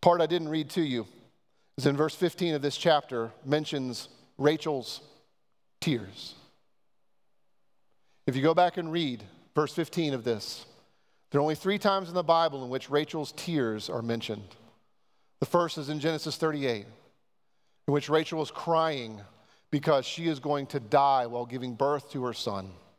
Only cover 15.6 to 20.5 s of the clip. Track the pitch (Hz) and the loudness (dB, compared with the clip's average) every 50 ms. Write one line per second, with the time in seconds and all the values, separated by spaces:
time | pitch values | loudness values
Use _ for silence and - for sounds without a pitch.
15.6 | 175 165 - - 147 131 151 151 135 160 160 151 - 160 143 - 170 160 151 147 | 2 2 -2 -6 -6 -4 -4 -2 0 -2 -2 -2 -4 -6 -6 -2 -2 -2 0 0
16.6 | 139 131 117 107 101 117 110 - _ _ _ _ _ _ _ _ _ _ _ _ | 0 -2 -2 -2 -4 -12 -18 -20 _ _ _ _ _ _ _ _ _ _ _ _
17.6 | _ _ _ _ _ - 139 143 139 - 147 160 160 - - 160 151 139 - - | _ _ _ _ _ 0 0 0 2 4 2 2 2 2 -4 -4 -4 -6 -6 -10
18.6 | - 165 165 160 160 160 156 139 120 110 110 104 101 - - - _ _ _ _ | -2 0 2 2 2 2 0 -4 -6 -10 -12 -14 -16 -18 -20 -20 _ _ _ _
19.6 | _ _ - 147 139 160 156 139 127 - - - 165 165 160 135 127 147 | _ _ -4 -2 2 4 4 4 4 0 -6 -4 -2 -2 -2 -2 -2 -2